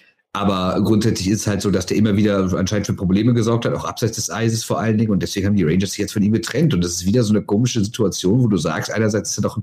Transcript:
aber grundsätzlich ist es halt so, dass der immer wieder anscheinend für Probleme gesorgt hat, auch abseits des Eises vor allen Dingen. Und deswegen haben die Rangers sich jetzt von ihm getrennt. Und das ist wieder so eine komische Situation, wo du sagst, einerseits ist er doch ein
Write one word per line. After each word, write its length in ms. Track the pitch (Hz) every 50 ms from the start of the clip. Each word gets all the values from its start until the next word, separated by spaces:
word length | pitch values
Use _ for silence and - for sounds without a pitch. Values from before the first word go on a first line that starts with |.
| - _ _ _ _ _ -
aber 440 | 98 101 98 98 92 92 92 - 92
grundsätzlich 460 | 104 101 113 104 104 113 - - 90 92
ist 140 | 110 101
es 40 | -
halt 160 | 107 101 95
so, 80 | 98 104
dass 160 | 90 95 90
der 100 | - -
immer 200 | 104 107 110 98
wieder 360 | 104 104 107 101 98 95 90 90 76
anscheinend 300 | 95 95 107 104 - -
für 60 | 104
Probleme 400 | - 98 87 92 101 110 127 120
gesorgt 320 | 120 104 113 117 117 -
hat, 60 | -
auch 120 | - - 73
abseits 320 | 80 - - 120 110 -
des 140 | - - -
Eises 320 | 82 104 113 113 113 113 -
vor 160 | - 107 76
allen 180 | 101 113 107 107
Dingen. 140 | 113 107
Und 100 | 101 87
deswegen 240 | 85 82 - 101 92
haben 80 | 101 104
die 80 | 101
Rangers 280 | 87 73 - - - -
sich 80 | - -
jetzt 120 | 101 -
von 120 | - 107 95
ihm 80 | 104
getrennt. 420 | 110 107 - - - 127 170 147 -
Und 80 | 90
das 80 | 87 85
ist 160 | 85 - 87
wieder 160 | 95 104 127
so 100 | 117 104
eine 100 | 107 104
komische 420 | - - 104 104 127 123 - 120 98
Situation, 580 | 107 - - 110 90 - - - 90 104 131
wo 60 | 127 110
du 80 | 104
sagst, 340 | 87 76 85 78 92 - -
einerseits 400 | - 107 110 104 104 104 90 -
ist 80 | - -
er 40 |
doch 140 | 104 101 -
ein 60 | 113